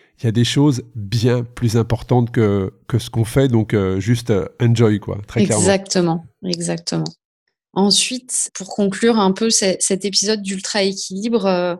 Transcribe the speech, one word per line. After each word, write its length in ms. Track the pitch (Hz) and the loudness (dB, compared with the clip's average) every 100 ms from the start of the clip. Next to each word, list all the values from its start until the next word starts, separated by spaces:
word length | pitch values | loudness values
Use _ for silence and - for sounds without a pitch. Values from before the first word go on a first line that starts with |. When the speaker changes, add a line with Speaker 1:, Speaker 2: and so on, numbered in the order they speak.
| _ _ | _ _
Speaker 1:
il 60 | 117 | 0
y 20 | |
a 40 | |
des 120 | 110 | 2
choses 400 | 117 143 147 123 120 113 | 2 4 2 2 -4 -12
bien 480 | 101 107 120 120 | -4 0 2 0
plus 320 | 117 - 120 113 | -2 -4 0 2
importantes 560 | 110 113 - 123 117 | 0 -2 0 0 2
que, 400 | 120 107 101 95 - - | 2 2 2 -2 -6 -4
que 120 | 113 | -4
ce 100 | - | -2
qu'on 160 | 113 110 | -2 0
fait, 220 | 139 135 | 2 2
donc, 260 | 113 107 | 2 2
euh, 260 | 110 95 95 | 0 0 0
juste, 300 | 95 120 - | 0 0 0
euh, 180 | 101 - - | 0 -2 0
enjoy, 380 | 120 117 113 104 | 2 4 4 2
quoi, 180 | - 95 - | -2 -8 -4
très 160 | 226 | 0
clairement. 200 | 202 107 | 2 2
Speaker 2:
Exactement, 640 | 196 196 196 185 170 170 165 _ 185 | 4 2 0 0 0 -2 -8 _ -6
exactement. 580 | 170 170 170 - 165 156 - _ _ _ _ _ | -6 -4 -6 -6 -6 -6 -10 _ _ _ _ _
Ensuite, 800 | 180 202 196 - 254 - - - | 0 2 2 0 -6 -8 -6 -6
pour 160 | - 190 | -10 -10
conclure 480 | - 202 196 233 226 | -4 -2 0 2 4
un 120 | 190 | 2
peu 180 | 190 226 | 2 0
ce-, 260 | 220 196 - | 0 0 0
cet 260 | - 190 208 | -2 -2 -2
épisode 360 | 196 202 214 | -2 -2 -2
d'Ultra 400 | 196 190 - 214 | -4 -8 -4 -2
Équilibre, 640 | 196 196 - 190 233 233 190 | -2 -4 -8 -8 -2 0 0
euh, 280 | 180 180 175 | 0 -2 -4